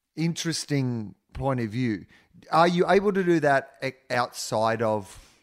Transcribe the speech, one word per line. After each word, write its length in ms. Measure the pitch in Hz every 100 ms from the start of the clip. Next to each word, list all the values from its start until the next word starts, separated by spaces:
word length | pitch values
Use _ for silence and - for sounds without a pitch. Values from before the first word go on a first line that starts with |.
| _ -
interesting 1000 | 165 160 170 151 - 143 127 120 104 - _
point 280 | - 131 127
of 100 | 113
view. 340 | 110 127 101 87 _ _ - -
Are 180 | 160 175
you 160 | 175 180
able 240 | 190 202
to 100 | 196
do 160 | 175 170
that 320 | 147 139 - -
o-, 320 | 135 - -
outside 680 | 123 120 - - 117 113 113
of 360 | 113 107 98 - - _